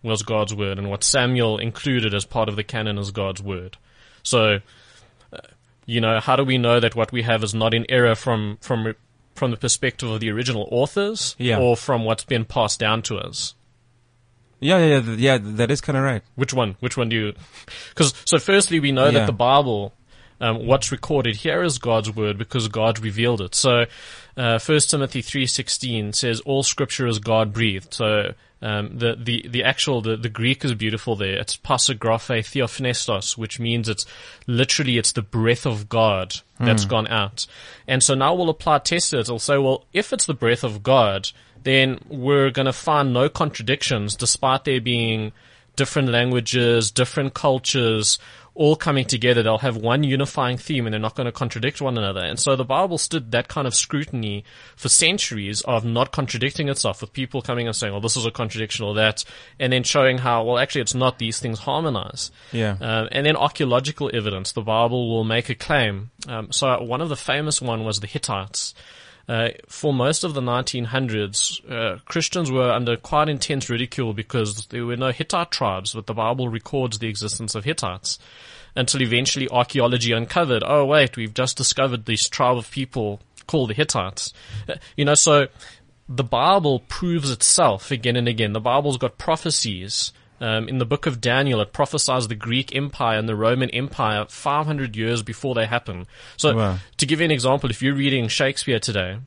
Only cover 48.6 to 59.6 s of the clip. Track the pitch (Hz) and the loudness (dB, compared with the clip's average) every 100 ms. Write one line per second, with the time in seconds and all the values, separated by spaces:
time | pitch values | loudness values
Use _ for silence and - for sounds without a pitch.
48.6 | 151 156 - 139 127 127 120 120 110 110 | 4 4 2 0 0 2 4 4 4 2
49.6 | 131 113 113 131 147 131 139 - 127 123 | 0 -2 0 2 2 0 0 0 -2 -2
50.6 | - 147 113 107 110 - 120 - 120 113 | -4 -4 -2 -2 -4 -4 -6 -4 -6 -2
51.6 | 123 - 139 117 101 95 87 - - 135 | -4 -2 -4 -2 -2 -2 -6 -2 0 2
52.6 | 127 135 190 170 - 165 113 120 - - | 2 0 0 -2 -2 -4 -2 -2 -2 -4
53.6 | 135 - - 147 151 127 110 101 - - | -2 -2 -2 -4 -4 -6 -6 -8 -10 -20
54.6 | - - 127 - 165 196 - 110 101 104 | -20 -10 0 4 4 2 -4 -4 -6 -6
55.6 | - 117 113 117 131 - 131 117 127 - | -2 -2 0 0 0 -2 -4 -2 -4 -2
56.6 | 143 135 117 95 107 - 127 135 117 120 | -4 -2 -2 -4 -10 -8 -8 -6 -4 -4
57.6 | 117 110 107 101 110 127 117 - 113 110 | -4 -4 -4 -4 -4 -2 -4 -4 -6 -6
58.6 | 110 - 104 104 107 107 - - - - | -6 -4 -4 2 2 2 -10 -14 -20 -4